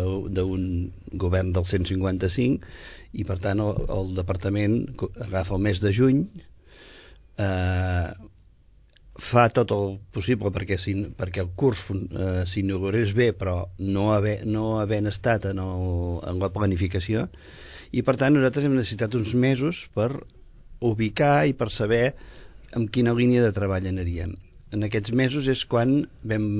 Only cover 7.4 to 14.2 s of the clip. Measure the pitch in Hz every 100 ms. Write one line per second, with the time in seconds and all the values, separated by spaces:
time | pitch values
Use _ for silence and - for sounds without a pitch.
7.4 | 98 92 90 92 92 90 85 - - -
8.4 | - _ _ - _ _ - - - 120
9.4 | 117 123 110 104 98 98 - - 95 117
10.4 | 101 95 92 92 - 98 104 - 92 92
11.4 | 90 90 139 104 - 95 92 - 95 92
12.4 | 90 95 95 95 95 110 104 104 120 92
13.4 | 92 90 92 - 95 98 104 107